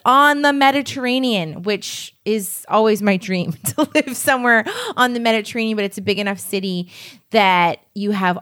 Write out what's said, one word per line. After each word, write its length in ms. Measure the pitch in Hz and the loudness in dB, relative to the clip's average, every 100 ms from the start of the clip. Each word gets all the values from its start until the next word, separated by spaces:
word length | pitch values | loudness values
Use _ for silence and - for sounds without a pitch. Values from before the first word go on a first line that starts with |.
on 380 | - 262 294 285 | 2 6 6 4
the 100 | 285 | 2
Mediterranean, 1080 | 277 277 277 269 269 254 254 262 208 160 139 | 4 4 2 -2 -6 -2 -2 0 -2 -4 -6
which 500 | 180 202 - - - _ | -4 -4 -6 -12 -14 _
is 420 | - 214 190 - - | -4 -4 -4 -10 -2
always 320 | 208 220 208 | 2 2 2
my 160 | 202 190 | 2 0
dream 360 | 185 185 170 | -2 -4 -4
<laughs> 120 | - | -6
to 240 | - - 302 | -6 -2 0
live 220 | 302 285 240 | 0 -2 -4
somewhere 480 | - 262 247 226 226 453 494 285 | -2 0 4 2 2 -6 -6 0
on 160 | 247 | 0
the 60 | 240 | 2
Mediterranean, 560 | 233 220 214 240 220 214 | 0 0 -2 -4 -2 -2
but 80 | |
it's 120 | 202 202 | -4 -4
a 40 | |
big 160 | 196 196 | -4 -2
enough 220 | 196 190 | -2 -6
city 500 | - 196 190 180 175 - - 240 _ | -6 -4 -4 -4 -6 -12 -20 -20 _
that 500 | 220 196 180 170 - _ | 2 4 4 2 0 _
you 160 | 202 202 | -8 -4
have 280 | 202 185 180 | 0 0 -2